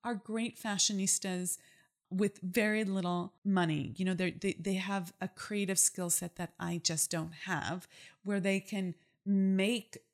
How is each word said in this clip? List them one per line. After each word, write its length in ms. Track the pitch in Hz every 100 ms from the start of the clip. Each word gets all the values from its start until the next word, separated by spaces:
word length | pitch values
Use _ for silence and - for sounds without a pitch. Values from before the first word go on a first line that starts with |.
| 240
are 100 | 220
great 420 | - 220 233 -
fashionistas 1000 | 220 202 - 202 190 - 190 180 180 - - - _ _ _
with 300 | 185 202 -
very 440 | 180 208 214 214 190
little 480 | 190 175 175 175 _
money. 500 | 202 190 170 151 135 117
You 80 | 185
know, 80 |
they're, 180 | 185 180
they, 240 | - 196 -
they 180 | 175 190
have 360 | 185 196 175 -
a 80 | 185
creative 500 | - - 208 196 185
skill 320 | - - 175
set 280 | - 175 -
that 160 | 175 _
I 220 | 175 175
just 300 | 170 160 -
don't 220 | 165 160 160
have, 460 | - 165 - 180 - - - _
where 160 | 196 202
they 220 | 190 190
can 340 | - 202 185 - _ _ 196
make 720 | 196 190 190 196 240 - - _